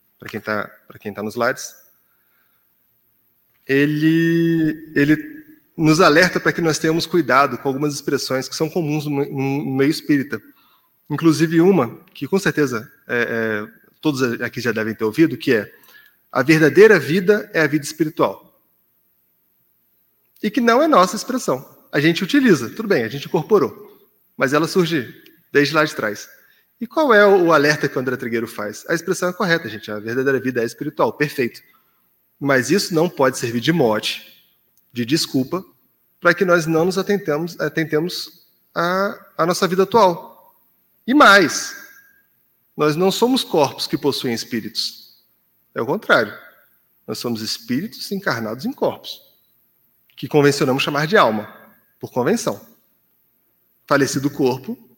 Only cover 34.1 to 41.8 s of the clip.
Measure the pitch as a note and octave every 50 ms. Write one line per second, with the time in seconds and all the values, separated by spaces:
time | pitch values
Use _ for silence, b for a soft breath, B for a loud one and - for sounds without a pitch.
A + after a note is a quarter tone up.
34.1 | - - - - _ _ _ _ _ _ _ _ _ _ _ _ - A#2+ A#2+ A#2
35.1 | D3+ E3 - - - C3 B2+ C3 E3+ F#3 F#3+ - _ _ _ _ _ _ _ _
36.1 | _ _ - F3 F3 - G3 F3+ F3 F3 D3+ D#3+ D#3+ D#3 E3+ F#3+ F3 G3 F#3 -
37.1 | G3+ G3 G3+ D#3+ D3 D3+ E3+ E3 - - D#3 D3 - D#3+ D#3+ D3 D3+ D3+ E3 F3+
38.1 | - - - - - _ _ _ _ _ _ _ - E3+ E3+ F3 F#3 F#3+ G3 G#3
39.1 | - - - _ _ - D#3+ F3 E3+ - G3 E3 F3+ F#3 F#3+ - - A#3 G3+ F3+
40.1 | E3+ - - - - _ _ _ _ _ _ _ _ _ _ _ _ _ _ A3
41.1 | C4 D4+ C4 G#3 G3 G3+ E3+ B2 - - - - - -